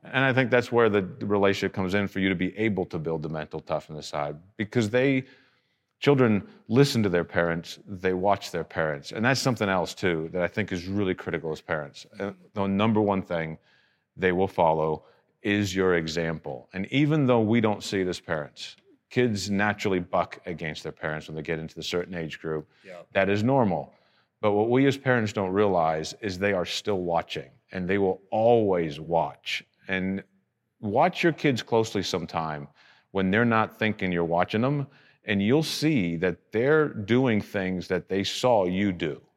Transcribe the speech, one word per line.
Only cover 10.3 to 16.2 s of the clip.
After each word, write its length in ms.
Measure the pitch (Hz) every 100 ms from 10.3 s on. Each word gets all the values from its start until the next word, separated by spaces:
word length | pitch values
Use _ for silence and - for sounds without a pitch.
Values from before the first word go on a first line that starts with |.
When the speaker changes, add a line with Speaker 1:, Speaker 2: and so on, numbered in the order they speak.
Speaker 1:
that 80 | 90
I 60 | 87
think 240 | - 98
is 160 | 92 87
really 260 | 101 95
critical 380 | 90 - 85 78
as 100 | 78
parents. 440 | - 80 73 - - 101
And 160 | 98 - -
the 120 | - 98
number 340 | 98 110 107
one 200 | 104 98
thing 360 | 90 85 80 78 _ _ _ _ _ -
they 140 | 92
will 160 | 90 95
follow 560 | - 85 80 78 78 _ _ _ _
is 320 | 107 104 101 92
your 200 | 92 87
example. 760 | 80 80